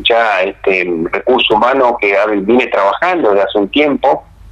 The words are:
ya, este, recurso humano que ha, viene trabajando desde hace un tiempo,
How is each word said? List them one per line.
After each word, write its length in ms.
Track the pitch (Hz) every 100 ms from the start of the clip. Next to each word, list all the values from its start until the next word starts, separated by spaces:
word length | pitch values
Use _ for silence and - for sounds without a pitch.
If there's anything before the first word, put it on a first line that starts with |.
ya, 400 | - 113 113 98
este, 440 | 95 - 98 95 90 85 82
recurso 440 | 98 - 127 - 107
humano 420 | 120 135 123 113
que 160 | 101 98
ha, 100 | 107
viene 400 | 104 95 123 123
trabajando 640 | 101 98 - 170 180 120
desde 120 | 101
hace 140 | 95 107
un 120 | 98
tiempo, 540 | 143 151 127 - - - - -